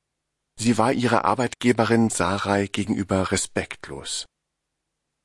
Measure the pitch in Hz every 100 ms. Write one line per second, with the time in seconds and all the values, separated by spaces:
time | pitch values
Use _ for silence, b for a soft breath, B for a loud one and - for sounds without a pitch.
0 | _ _ _ _ _ - 117 113 117 120
1 | 120 113 90 120 120 - 123 120 107 117
2 | 110 - 90 98 98 101 101 - 95 143
3 | 98 95 90 95 - 98 92 - - 69
4 | - - - _ _ _ _ _ _ _
5 | _ _